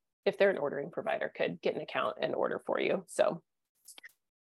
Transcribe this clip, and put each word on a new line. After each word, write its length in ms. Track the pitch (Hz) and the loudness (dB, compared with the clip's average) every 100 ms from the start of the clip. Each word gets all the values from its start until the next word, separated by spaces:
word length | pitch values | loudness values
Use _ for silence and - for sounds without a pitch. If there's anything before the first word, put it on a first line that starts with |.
| _ _ | _ _
if 140 | - 196 | -2 4
they're 100 | 202 | 4
an 100 | 185 | 4
ordering 340 | 143 - 147 | 0 -2 -6
provider, 400 | - 147 - - | -4 -2 -2 -2
could 260 | - 165 175 | -2 -2 0
get 140 | - | -2
an 80 | - | -2
account 360 | 156 135 - - | -4 -2 -2 -2
and 160 | - - | -2 0
order 240 | - - | 0 -2
for 140 | - - | -2 0
you. 260 | - 190 180 | 2 0 -2
So. 340 | - - 170 _ _ _ _ - - - _ _ _ | 2 2 2 _ _ _ _ -20 -20 -20 _ _ _